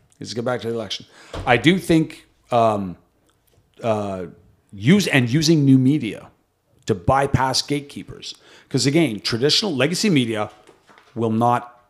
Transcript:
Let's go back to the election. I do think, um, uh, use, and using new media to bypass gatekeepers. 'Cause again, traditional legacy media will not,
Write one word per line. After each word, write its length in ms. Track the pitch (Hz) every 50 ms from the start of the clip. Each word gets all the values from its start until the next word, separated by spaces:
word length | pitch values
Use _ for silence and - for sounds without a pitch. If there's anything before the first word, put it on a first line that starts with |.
| _ _ _ -
Let's 140 | 104 101 104
go 60 | 123 117
back 180 | 127 123 113
to 60 | 104
the 60 | 117 117
election. 320 | 117 107 95 - - - - _ - - - - - -
I 100 | 131 123
do 200 | 120 - 156 190 185
think, 460 | - - 170 160 160 160 - - - _ _ _ _ _
um, 440 | 123 117 113 113 107 101 98 90 85 - _ _ _ _ _ _ _ _ _ _ _ _ _ _ _ - -
uh, 420 | 117 107 104 101 101 95 92 90 80 - - _ _ _ _ _ _
use, 360 | - 98 98 131 190 208 165
and 220 | 165 143 139 123 117
using 360 | 120 160 151 156 170 151 139
new 120 | 135 135
media 500 | 131 127 131 151 151 117 101 87 - - - _ _ _ _ _ _ _ _ _ _ _
to 100 | - 110
bypass 680 | 92 - - 131 135 143 139 - 127 131 131 127 -
gatekeepers. 760 | - - 143 147 139 139 - 104 - - - - - - - - _ - - - _ _
'Cause 160 | - 131 110
again, 340 | 139 139 170 165 131 107 98
traditional 560 | - - 123 110 127 151 151 - 220 202 151
legacy 340 | 120 131 156 180 - - 214
media 400 | 170 135 123 113 110 107 104 107 - - _ - _ _ _ _ - - _ _ -
will 140 | 113 113 113
not, 500 | 110 113 120 120 120 120 - - - _ _